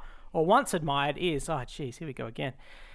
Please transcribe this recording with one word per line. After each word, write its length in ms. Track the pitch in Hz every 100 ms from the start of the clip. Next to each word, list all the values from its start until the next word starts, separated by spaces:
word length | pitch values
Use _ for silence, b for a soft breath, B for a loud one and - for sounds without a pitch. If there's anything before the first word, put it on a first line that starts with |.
| B B B
or 140 | 170 160
once 260 | 233 277
admired, 460 | 185 151 139 143 143
is, 300 | 175 147 -
oh, 60 | 156 123
jeez, 300 | - 135 -
here 80 | 160
we 80 |
go 120 | 127 117
again. 260 | 113 143 - B B B